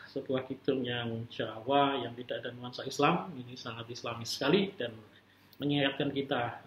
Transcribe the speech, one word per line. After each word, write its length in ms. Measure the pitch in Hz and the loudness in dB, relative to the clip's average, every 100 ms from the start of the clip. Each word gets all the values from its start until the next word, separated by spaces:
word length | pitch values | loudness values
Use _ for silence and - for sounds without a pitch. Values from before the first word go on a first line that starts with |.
| - | -10
sebuah 380 | 135 - 131 | -8 -2 -2
kidung 400 | - - - 131 | -2 -2 0 0
yang 400 | 120 120 117 113 117 | 0 -2 -2 -4 -4
Jawa, 760 | - 113 110 117 143 139 135 | -4 -4 -4 2 6 6 4
yang 80 | 120 | -4
tidak 300 | 120 123 117 | -8 -8 -6
ada 60 | 123 | -6
nuansa 320 | 120 123 127 | -8 -10 -8
Islam. 480 | 131 - 147 175 185 | -4 4 6 4 0
Ini 240 | 135 120 127 | -8 -10 -10
sangat 320 | 123 113 117 | -10 -8 -8
Islami 360 | 120 120 113 | -8 -6 -6
sekali 440 | 113 - 135 196 196 | -6 0 4 6 4
dan 200 | - 120 110 - - _ _ - - | -2 -6 -8 -16 -20 _ _ -20 -4
mengingatkan 560 | 143 143 139 - 143 | 0 4 4 2 0
kita 480 | 139 135 131 120 - | 0 0 0 0 -4